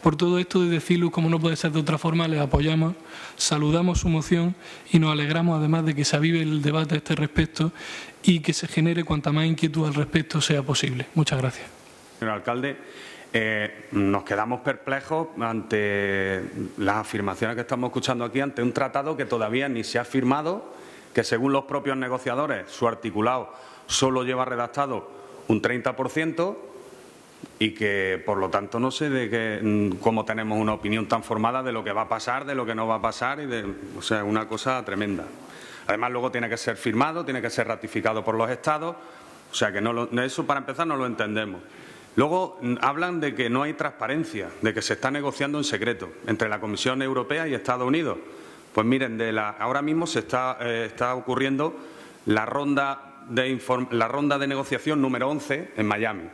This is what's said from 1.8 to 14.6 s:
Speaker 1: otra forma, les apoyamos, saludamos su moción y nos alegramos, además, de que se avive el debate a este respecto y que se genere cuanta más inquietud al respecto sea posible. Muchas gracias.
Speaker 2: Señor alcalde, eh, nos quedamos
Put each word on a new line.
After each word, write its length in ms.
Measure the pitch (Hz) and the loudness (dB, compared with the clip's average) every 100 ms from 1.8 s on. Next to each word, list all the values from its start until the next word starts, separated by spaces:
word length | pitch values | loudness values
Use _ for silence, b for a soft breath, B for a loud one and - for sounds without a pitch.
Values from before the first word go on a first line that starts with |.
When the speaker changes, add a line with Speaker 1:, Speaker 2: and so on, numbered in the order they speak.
Speaker 1:
otra 180 | 151 156 | 2 2
forma, 300 | 170 165 165 | 2 2 2
les 120 | 156 | 2
apoyamos, 540 | 143 143 151 160 160 185 B B B B | 4 4 4 4 2 0 B B B B
saludamos 640 | - 151 147 160 180 170 | 0 2 4 4 4 2
su 80 | 180 | 2
moción 460 | 160 - 175 170 180 B B - | 2 4 4 4 -2 B B 4
y 60 | 170 | 6
nos 120 | 156 | 6
alegramos, 480 | 151 147 160 175 160 | 4 2 4 4 4
además, 280 | 151 165 160 | 4 4 2
de 80 | |
que 100 | 147 | 2
se 120 | 143 147 | 2 4
avive 260 | 160 165 | 4 4
el 200 | 156 151 | 2 2
debate 320 | 143 156 147 | 2 2 2
a 40 | 151 | 0
este 180 | - 156 | 0 0
respecto 560 | 147 - 165 - 160 - B B B B | 0 2 0 2 -2 -2 B B B B
y 180 | - 170 | 4 6
que 120 | 151 | 4
se 160 | 160 170 | -2 0
genere 340 | - 160 170 | 2 4 2
cuanta 280 | 160 151 147 | 0 0 2
más 140 | 151 160 | 2 2
inquietud 400 | 160 160 151 156 | 2 2 2 0
al 80 | |
respecto 460 | 143 143 165 151 160 | 0 2 0 2 0
sea 220 | - 147 | 2 2
posible. 440 | 135 135 135 123 123 | 2 0 0 -4 -2
Muchas 260 | - 151 135 | 2 2 2
gracias. 260 | 127 - - - - - - - | 0 -4 -14 -18 -20 -20 -20 -6
Speaker 2:
Señor 140 | 113 | -4
alcalde, 420 | 107 107 120 139 135 B B B B B | -2 -2 -2 -2 -4 B B B B B
eh, 560 | 120 110 107 104 - - | 0 2 0 -2 -6 -4
nos 300 | 101 98 98 | 2 4 2
quedamos 380 | - 101 110 123 | 0 0 0 0